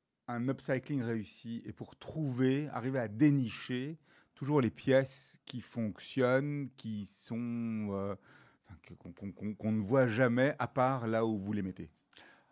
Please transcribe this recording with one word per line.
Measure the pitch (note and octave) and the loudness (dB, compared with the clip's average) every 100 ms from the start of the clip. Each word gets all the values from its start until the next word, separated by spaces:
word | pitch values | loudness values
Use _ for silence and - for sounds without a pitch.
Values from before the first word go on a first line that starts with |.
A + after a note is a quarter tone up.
| _ _ - | _ _ -8
un | A#2+ B2+ | -4 -2
upcycling | C3+ - B2+ - C#3+ | -2 0 -2 0 -2
réussi | A#2 A2+ G2+ - A#2 A#2 | 0 -2 -4 -12 -10 -10
et | G#2+ | -10
pour | - A2+ - | -12 -14 -14
trouver, | - D#3+ C#3+ B2 C3 C#3 D3+ | -10 -4 -2 2 4 4 -2
arriver | A#2+ C3 C3 | -4 -2 -2
à | A2 | -2
dénicher | G#2+ D3 C#3+ A2+ - - B2 C#3 E3 _ _ _ | 4 6 6 2 -4 -6 -4 -4 -10 _ _ _
toujours | - C3+ D3 | -8 0 4
les | A2+ | 2
pièces | - C3+ C3 C3 - - - | 0 4 4 4 -6 -14 -18
qui | - B2 | -12 -10
fonctionnent, | - A#2 A2 - - C3+ B2 C3 D3 C#3+ C3+ - | -8 -4 -4 -4 -6 2 4 4 2 -4 -6 -8
qui | A2+ G#2 G2 | -8 -6 -8
sont, | - - A#2 A#2+ A#2 A#2 A2 G#2 | -12 -8 -6 -4 -4 -2 -2 -2
euh, | G2 G2+ F#2+ - - - _ | -2 -2 -6 -12 -20 -20 _
enfin, | - E2 | -20 -20
que, | - | -20
qu'on, | F2 F2 | -18 -18
qu'on, | F2 G2+ | -10 -10
qu'on, | - G#2 | -8 -8
qu'on | G2+ G#2+ | -4 0
ne | A2 | 0
voit | G2 C3+ B2 | 4 4 4
jamais | A2 B2+ A#2+ C#3 - | 4 4 4 2 2
à | A#2+ | -4
part | C3 B2+ C3+ A2+ | 2 2 2 0
là | A2+ A2+ | 2 2
où | G#2+ | 0
vous | G2 | -2
les | G#2 | -4
mettez ? | F#2 F2 D#2+ _ _ - - - _ | -4 -6 -14 _ _ -20 -20 -20 _